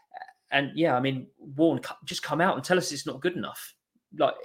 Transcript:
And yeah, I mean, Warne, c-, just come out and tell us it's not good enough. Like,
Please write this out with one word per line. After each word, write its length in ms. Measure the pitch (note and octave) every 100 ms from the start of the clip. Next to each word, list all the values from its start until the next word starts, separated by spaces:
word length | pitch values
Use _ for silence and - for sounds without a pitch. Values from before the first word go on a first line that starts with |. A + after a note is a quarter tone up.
| _ - - - -
And 180 | C#3 C#3 D3
yeah, 200 | E3 B2
I 40 |
mean, 260 | C3+ C3 - _
Warne, 420 | D3+ C#3 E3 C3
c-, 60 | - - -
just 160 | F3+
come 180 | - D3+
out 160 | E3+ -
and 80 |
tell 140 | C3+ F3+
us 140 | -
it's 160 | C#3+ D3
not 120 | C3+
good 140 | F3 F3+
enough. 380 | - - - - _ _ _ D3+
Like, 160 | C#3+ -